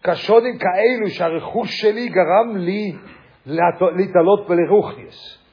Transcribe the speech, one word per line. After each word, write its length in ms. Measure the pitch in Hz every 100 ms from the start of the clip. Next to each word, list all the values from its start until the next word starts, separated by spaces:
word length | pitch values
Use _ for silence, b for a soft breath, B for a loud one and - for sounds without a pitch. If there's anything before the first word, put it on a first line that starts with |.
כשנים 540 | 180 170 - 226 240 233
כאלו 520 | 190 180 220 254 208
שהרכוש 720 | - 170 165 147 220 220 -
שלי 280 | 220 214 240
גרם 480 | 180 165 185 233 208
לי 380 | 175 196 208 156 - B B B -
להת-, 360 | 160 170 165
להתעלות 680 | 185 165 190 185 165 202 202
בלרוחניאס. 960 | 175 165 208 - - - - - - _